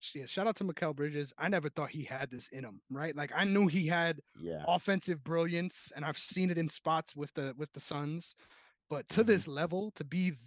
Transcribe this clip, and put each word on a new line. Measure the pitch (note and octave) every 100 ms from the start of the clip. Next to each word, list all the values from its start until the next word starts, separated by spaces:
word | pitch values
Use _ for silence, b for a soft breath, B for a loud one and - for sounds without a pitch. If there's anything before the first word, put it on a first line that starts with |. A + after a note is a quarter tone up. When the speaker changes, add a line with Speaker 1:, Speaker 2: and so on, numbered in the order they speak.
| - D3+
Speaker 1:
yeah, | C3
shout | - A3+
out | -
to | G3
Mikal | D#3 E3 C#3+
Bridges. | D3 D3 C#3+ -
I | E3
never | F#3+ D3
thought | C3+ C#3+
he | D3+
had | C3+ C3+ C#3
this | B2 -
in | C3
him, | B2+ - -
right? | C3+ D#3+ C#3+
Like, | D3 D#3
I |
knew | G3 G3 G3
he | E3 D#3+
had | F3 E3+ D#3 - -
Speaker 2:
Yeah. | E3+ D#3+ D#3
Speaker 1:
offensive | F3+ - F#3+ - E3
brilliance, | C3+ E3 E3 E3+ F3+ - - C3+
and |
I've | D3+ -
seen | - F#3 F#3
it | E3+
in | E3
spots | - E3 D#3+ - C#3+
with | D3 -
the, | C3+ B2+
with | D3+
the | -
Suns. | - D3 D3 E3 - - b b b b -
But | D3 -
to | F#3+
Speaker 2:
Mm-hmm. | A3+
Speaker 1:
this | G3+ -
level, | C#3+ E3 F3+ G#3+ -
to |
be | C#3+ E3+ F#3 C#3